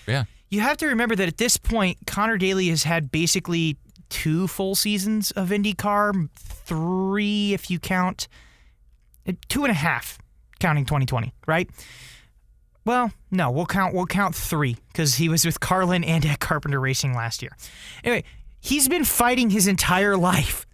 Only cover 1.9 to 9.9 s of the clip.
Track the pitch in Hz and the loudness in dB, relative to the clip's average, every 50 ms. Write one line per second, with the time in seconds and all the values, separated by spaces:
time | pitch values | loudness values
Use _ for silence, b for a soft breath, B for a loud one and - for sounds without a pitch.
1.9 | 175 - - - - - 208 220 226 196 185 190 190 190 185 175 165 151 - 151 | -2 -4 -8 -8 -4 -2 0 0 2 2 2 2 2 2 2 2 2 2 0 0
2.9 | 170 165 156 131 - 156 170 160 - 190 165 - 175 170 165 160 147 - - - | 0 0 0 0 0 0 0 2 0 0 -2 -2 0 0 0 0 -2 -4 -10 -18
3.9 | - - - - - - - 160 156 165 190 180 - - 196 190 196 196 - 208 | -20 -20 -16 -12 -8 -4 -2 0 0 0 0 -2 -2 -4 -4 -2 0 0 0 0
4.9 | 208 202 185 208 220 220 202 - - 202 190 175 202 208 208 214 202 - - 208 | 0 0 0 -2 -2 -2 -2 -2 -4 -4 -2 0 0 0 0 0 0 -2 0 0
5.9 | 202 202 208 208 202 190 165 143 - - - - - - - - 170 160 160 170 | 2 2 2 2 2 0 -2 -4 -6 -12 -16 -16 -16 -14 -8 -6 -4 -2 0 0
6.9 | 185 185 190 190 196 208 208 208 208 208 208 202 196 185 - - 180 165 - - | 0 0 0 0 0 0 0 0 0 0 0 0 -2 -2 -2 -4 -4 -4 -2 -2
7.9 | 190 185 180 185 190 - - b b b b b b b b b b b b b | 0 0 0 0 -2 -4 -8 b b b b b b b b b b b b b
8.9 | _ _ _ _ _ - - - 185 - - - - 269 285 269 220 151 143 170 | _ _ _ _ _ -12 -8 -6 -6 -6 -6 -4 -2 0 2 2 2 2 2 0